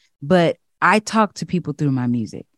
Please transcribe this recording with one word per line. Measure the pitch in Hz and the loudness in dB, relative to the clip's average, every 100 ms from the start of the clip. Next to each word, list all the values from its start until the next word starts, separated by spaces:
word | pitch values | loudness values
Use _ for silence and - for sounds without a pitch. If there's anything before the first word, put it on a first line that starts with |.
| _ _ | _ _
but | 143 180 165 - _ - | 0 2 2 -2 _ 0
I | 170 214 | 2 4
talk | 214 220 208 | 2 0 0
to | - 165 | -4 -6
people | 180 156 | -6 -6
through | 147 147 | -4 -2
my | 131 123 | -2 -2
music. | 120 107 - - | -4 -6 -12 -20